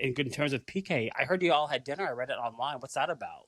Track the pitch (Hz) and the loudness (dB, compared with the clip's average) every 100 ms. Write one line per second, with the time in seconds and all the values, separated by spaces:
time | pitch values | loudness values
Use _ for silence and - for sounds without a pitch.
0 | 131 127 139 127 147 135 - 196 190 151 | 0 0 0 0 0 0 -2 -4 0 0
1 | 113 - - 185 180 151 151 135 127 147 | 0 0 2 4 6 4 4 0 -2 -4
2 | 190 120 127 110 120 113 135 139 131 - | -2 -2 -4 -2 -4 -2 -4 -4 -6 -2
3 | 151 156 101 80 | 0 -2 -6 -12